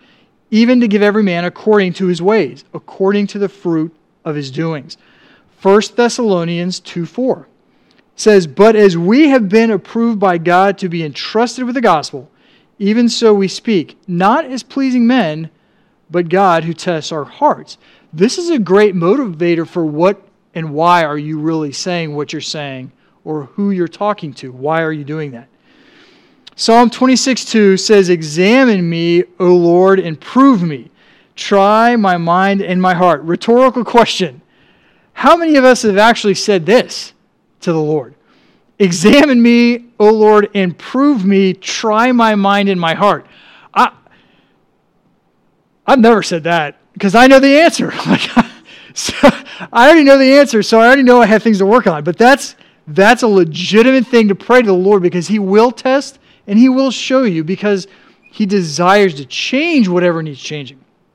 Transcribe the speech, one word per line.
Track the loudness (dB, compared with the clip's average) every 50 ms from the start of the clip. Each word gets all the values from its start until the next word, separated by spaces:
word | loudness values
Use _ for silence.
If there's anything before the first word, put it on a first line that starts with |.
| _ _ _ _ _ _ _ _ _ _
even | 0 0 2 2 2 2
to | 2 0
give | 0 0
every | 0 0 0 0 -2
man | -2 -2 -4 -6
according | -8 -10 -6 -2 0 0 0 0 -2 -4
to | -4 -4 -4
his | -4 -2
ways, | -2 0 0 0 -2 -4 -6 -14 _ _ -20
according | -20 -18 -20 -8 -4 -2 -2 -2 -2 -4 -6
to | -6 -8
the | -8 -8
fruit | -8 _ -6 -4 -4 -4 -4 -6 -10 _ _ _ _ _ _
of | -10 -10
his | -8 -10 -10
doings." | -10 -8 -8 -8 -8 -10 -14 -18 -20 -20 _ _ _ _ _ _ _ _ _ _ _ _
First | 0 2 2 2 0 -2 -2
Thessalonians | -2 -2 -2 -2 -4 -4 -2 -2 -2 -4 -6 -6 -6 -6 -8 -10 -10
two | -14 -14 -12 -10 -10
four | -10 -8 -6 -6 -4 -6 -6 -10 _ _ _ _ _ _ _ _ _ _ _ _ _ _
says, | -2 2 2 4 4 2 0
"But | 0 2 2 4 4
as | 4 4 2 2 0
we | 0 0 2 2 4 4
have | 2 2 0 0
been | 0 0 0 0
approved | -2 -4 -6 -8 -6 -4 -2 -2 -2 0
by | 0 0 0 -2
God | 0 0 2 2 2 0 0 -2
to | -6 -8
be | -6 -8 -8
entrusted | -8 -10 -12 -14 -6 -2 -2 -2 -2 -4 -8 -8
with | -8 -6
the | -2
gospel, | 0 0 0 0 -2 -6 -12 -16 -18 _ _ _ _ _ _ _ _ _ _ -6
even | -4 -2 0 0 0 0
so | 0 0 2 2 2
we | 2 0 -2
speak, | -6 -8 -6 -4 -2 -2 -4 -6 -12 _ _ -8
not | -4 -2 0 0 0 0 -2
as | -6 -10 -12 -12
pleasing | -10 -6 -4 -4 -2 0 0 0
men, | 2 2 0 0 -2 -6 -8 -12 -14 -18 _ _ _ _ _ _ _ _ _ _ _
but | -6 -6 -4 -2
God | 0 0 2 2 2 0 -2
who | -4 -8
tests | -8 -8 -8 -6 -6 -8 -10
our | -10 -10 -10
hearts." | -12 -8 -2 -2 -2 -2 -2 -8 -16 -20 -20 _ _ _ _ _ _ -4
This | -2 -2 -2 -2 -4
is | -4 -4
a | -2 -2
great | -2 0 2 2 2 2 0
motivator | 0 0 0 0 0 -2 -6 -6 -6 -4 -2 -2 -2 -4 -6
for | -6 -6 -6
what | -6 -4 -2 -2 -2 -2 -4 _ _ _ _ _ _ _
and | -12 -10 -8 -6
why | -4 0 0 0 0 0
are | -2 -4 -8
you | -8 -8 -8 -6
really | -6 -4 -4 -4 -6 -8
saying | -10 -10 -8 -8 -6 -6 -6 -8 -8
what | -8 -10 -10 -10
you're | -12
saying | -12 -12 -12 -10 -12 -12 -12 -14 -16 -18 -20 _ _ _ _ _ _
or | -12 -10 -10 -10
who | -12 _ -6 -4 -4
you're | -2 -4 -4 -6
talking | -6 -6 -6 -6 -6 -6 -10 -14 -14
to. | -16 -18 -18
Why | -16 -10 -6 -4 -4 -2
are | -4 -4 -6
you | -8 -10
doing | -12 -12 -10 -12 -12
that? | -14 -18 -20 _ _ _ _ _ _ _ _ _ _ _ _ _ _ _ _ _ _ _ _ -20 _
Psalm | -6 -2 2 4 4 4 2
twenty-six | 0 0 0 0 0 0 0 -2 -4 -4 -6
two | -4 0 2 2 2 2 0
says, | 0 2 2 2 4 2
"Examine | -2 -4 -4 -6 -4 -2 0 2 2 2 2 2 0 0 -2 -4
me, | -4 -4 -2 0 0 0 -2 -4 _ -4
O | 0 2 2
Lord, | 4 4 2 2 4 4 4 2 2
and | 0 -4 -8 -12
prove | -14 -6 0 2 2 4 2 2 -2
me. | -4 -6 -10 -14 -18 _ _ _ _ _ _ _ _ _
Try | -16 -6 -2 0 2 2 4 2 2 2 2 2
my | 0 0 0 0 -2
mind | -2 -2 0 0 0 0 -2 -2
and | -4 -4 -4 -2
my | 0 0 0
heart." | 2 2 2 0 0 -2
Rhetorical | -6 -6 -4 -2 0 2 2 2 2 0 -2 -6
question. | 0 2 2 2 2 0 -4 -6 -8 -8 -14 _ _ _ _ _ _ _ _ _ _ _ _ _ _ _ -2
How | 0 2 2
many | 2 2 0 2
of | 2 4
us | 4 2 2
have | 0 0 0 2
actually | 2 2 2 0 -2 -2 -2
said | -2 -2 -2 -2 -2 0 2
this | 0 0 0 -2 -8 -16 -16 -18 _ _ _ _ _ _ _ _ _ _
to | -6 -4 -4
the | -2
Lord? | -2 -2 -4 -4 -6 -8 -14 _ _ _ _ _ _ _ _ _ _ _ _ -2
"Examine | -2 -2 0 0 2 4 4 4 4 4 2 2
me, | 4 4 4 4 2 2 0 -4 -8 _ _ 0
O | 2 2
Lord, | 4 4 4 4 4 4 2 0 -2
and | -4 -4 -4 -6 -8
prove | -12 -8 -4 0 0 0 0 0 0
me. | 0 2 2 2 0 -2
Try | -4 -8 -12 -10 -6 -4 -2 0 0 0 0
my | 2 2 2 2 2
mind | 0 0 0 0 0 0 -2
and | -2 -2
my | -2 -4 -2
heart." | 0 0 0 0 -2 -6 _ _ _ _ _ _ _ _ _ -2
I, | -2 -2 -2 -2 _ _ _ _ _ _ _ _ _ _ _ _ _ _ _ _ _ _ _ _ _ _ _ _ _ _ _ _ _ _ _ _ _ _ _ _ _ _ 0
I've | 2 4
never | 4 4 4 2
said | 0 -4 -6 -6 -4
that | -2 -2 -2 -2 -4 -8 _ _ _ _ -6
'cause | -4 0 2
I | 4 6
know | 6 6 6
the | 6 6 4 4
answer. | 4 2 0 -2 -6 -6 -8 -8
<laughs> | -4
Like, | -2 -2 -2 -2 -2 -2 -2 -2 -2 -8 -18 _ -20 -20 -20 -20 -18 -14
so | -12 -10 -10 -4 0 2 2 2 0 -6 -20 -20 -20 -18 -4 0
I | 4 6 6
already | 6 6 6
know | 6 6 6
the | 6 6 6 4
answer, | 4 4 2 -2
so | 0 2 2 4
I | 6
already | 6 4 4
know | 4 4 6 6
I | 4
have | 4 2 2
things | 2 0 0 2
to | 2
work | 2 2 2 2 0
on. | -2 -2 -4
But | -6 -2 2
that's, | 4 4 4 2 0 -8 -18 _ _ _ _ _ _ -6
that's | -2 2 2 4 2 2 2
a | 2
legitimate | 2 2 2 0 -2 -8 -6 0 2 2 4 4 2 2 0
thing | 2 2 2 2 2
to | 0
pray | -4 -2 2 2 2
to | 4 2
the | 0
Lord | 0 2 2 2 2
because | 0 -2 -2 -4 -4 -4
he | -4 -4
will | -2 0 2 2 2 2
test | 0 -4 -4 -2 -2 -2 -2 -6 -12 _ _ _ _ _ _
and | -2 2 2
he | 4 4
will | 2 2 0 -2
show | -4 -6 -6 -2 -2 0 0
you | 0 -2 -4 -4
because | -6 -6 -4 -2 -2 -2 -4 -4 -10 _ _ _ _ _ _ _ _
he | _ -6 -4
desires | -2 -2 -2 -2 -4 -4 -2 0 2 4 4 2 2 -2
to | -6 -12
change | -12 -10 -10 -8 -4 -4 -4 -2 0 0 0 0 0
whatever | 0 0 0 0 -2 -4
needs | -6 -10 -12 -14
changing. | -14 -14 -14 -14 -14 -16 -20 _ _ _ _ _ _ _ _